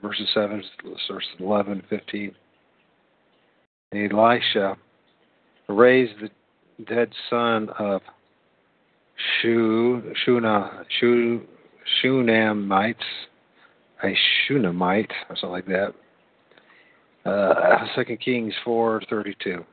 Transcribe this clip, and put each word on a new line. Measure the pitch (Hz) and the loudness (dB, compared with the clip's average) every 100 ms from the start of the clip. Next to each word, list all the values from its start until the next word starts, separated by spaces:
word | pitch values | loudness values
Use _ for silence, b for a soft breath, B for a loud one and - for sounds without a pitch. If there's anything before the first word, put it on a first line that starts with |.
verses | 107 101 104 | -8 -6 -2
seven, | - 104 104 92 - - | 0 0 -4 -10 -18 -16
verses | - - 98 - - | -10 -10 -10 -12 -10
eleven, | 92 104 101 98 - | -2 0 0 -6 -6
fifteen. | 104 - 104 101 - _ _ _ _ _ _ _ _ _ _ _ _ _ _ _ | -8 -8 -10 -10 -14 _ _ _ _ _ _ _ _ _ _ _ _ _ _ _
And | 104 104 | -4 -2
Elisha | 101 113 120 - 113 98 95 _ _ _ _ _ _ _ _ _ | 4 4 4 0 0 -2 -4 _ _ _ _ _ _ _ _ _
raised | 101 123 127 123 101 | 6 6 8 4 -2
the | 107 _ _ _ _ _ 107 | -16 _ _ _ _ _ -6
dead | 117 117 - - | 0 0 -2 -4
son | 120 117 113 107 - | 0 2 0 -2 -4
of | 104 98 - - _ _ _ _ _ _ _ _ _ - - - | -2 -2 -4 -20 _ _ _ _ _ _ _ _ _ -10 -4 -2
Shu-, | 117 117 113 110 117 123 92 - - | 2 2 2 2 2 0 -4 -6 2
Shuna-, | 123 113 104 98 - - - | 2 4 0 -2 -10 -8 0
Shu-, | 120 120 117 120 - - - _ - - | 4 4 2 -2 -6 -20 -20 _ -4 -2
Shunamites, | 131 131 120 113 110 107 101 98 107 117 - - - _ _ b b b _ _ | 2 2 4 4 4 0 0 2 0 -4 -10 -12 -16 _ _ b b b _ _
a | 95 95 - - - | -2 0 2 0 0
Shunammite, | 139 101 87 90 98 104 - - | 0 0 0 0 0 0 -6 -12
or | 92 | -10
something | 92 | -8
like | 90 92 | -8 -4
that. | 95 101 - _ _ _ _ _ b b b b b b _ - | -2 -2 -6 _ _ _ _ _ b b b b b b _ -4
Uh, | 98 - - - 101 110 - | 0 2 4 4 4 2 -4
Second | 123 117 | -4 -4
Kings | - 123 110 98 | -2 -2 -2 -6
four | - 117 113 110 - | -2 0 0 0 -4
thirty-two | 110 101 95 - 90 85 | -6 -6 -8 -8 -8 -10